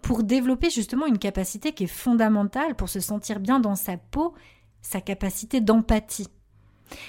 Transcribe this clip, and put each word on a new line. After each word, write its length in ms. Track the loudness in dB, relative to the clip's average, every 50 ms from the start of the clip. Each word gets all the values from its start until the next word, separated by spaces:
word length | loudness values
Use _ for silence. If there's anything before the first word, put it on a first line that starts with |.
| -2
pour 180 | 0 0 2
développer 480 | 2 2 2 2 2 2 0 2 0 0
justement 380 | 0 0 -2 -2 -2 0 2
une 100 | 2 2
capacité 540 | 2 0 -2 -2 -2 -4 -4 -6 -6 -6 -6
qui 140 | -4 -4 -4
est 20 |
fondamentale 880 | -6 -4 -4 0 2 4 4 4 4 4 2 2 0 -2 -2 -2 -2 -2
pour 140 | -4 -4 -4
se 100 | -4 -6
sentir 400 | -4 -4 -6 -6 -4 -6 -6 -4
bien 200 | 0 2 2 2
dans 140 | 2 2 0
sa 240 | -2 -4 -6 -8
peau, 380 | -8 -8 -6 -4 -2 -2 -2 -4 -8 -20 -20 _ _ _ _ _ _ -12
sa 180 | -8 -8 -6
capacité 600 | -4 -4 -4 -2 -4 -4 -4 -6 -6 -2 0 2
d'empathie. 640 | 4 6 6 6 6 4 2 2 2 -2 -10 -10 -10 -12 _ _ _ _ _ -20 _ _ _ _ _ -20 -18 -18 -18